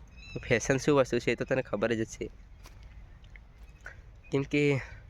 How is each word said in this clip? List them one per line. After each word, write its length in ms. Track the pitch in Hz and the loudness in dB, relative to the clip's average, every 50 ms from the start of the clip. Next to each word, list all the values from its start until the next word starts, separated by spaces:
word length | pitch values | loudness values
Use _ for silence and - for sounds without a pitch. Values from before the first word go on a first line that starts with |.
| - - - - - - - - - - | -8 -18 -20 -18 -16 -12 -10 -8 0 2
ફેશન 280 | 123 110 - - 139 | 2 2 4 2 0
શું 200 | 131 - 156 147 | 2 4 4 6
વસ્તુ 220 | 139 123 - 120 120 | 6 4 4 0 0
છે 120 | - 127 | 2 0
એ 40 | 117 | 0
તો 100 | - 127 | 0 0
તને 180 | - 135 131 | 0 0 0
ખબર 300 | 127 - 107 101 113 113 117 | 0 -2 -2 0 0 0 2
જ 100 | 110 110 | 0 -2
છે. 260 | - - - - - - - - - - - - - - - - - - - - - - - - - - - - - - - - - - - - - - - - - - - - - | -4 -4 -10 -10 -10 -10 -16 -20 -20 -20 -20 -20 -20 -18 -18 -18 -18 -18 -18 -18 -18 -20 -20 -20 -18 -20 -20 -20 -20 -20 -20 -20 -20 -20 -18 -18 -16 -16 -16 -20 -20 -20 -18 -8 -2
કેમ 100 | - 139 | 0 0
કે 380 | 139 - 147 143 147 143 139 123 - - - - - | 0 2 2 4 6 6 4 4 0 -4 -14 -16 -18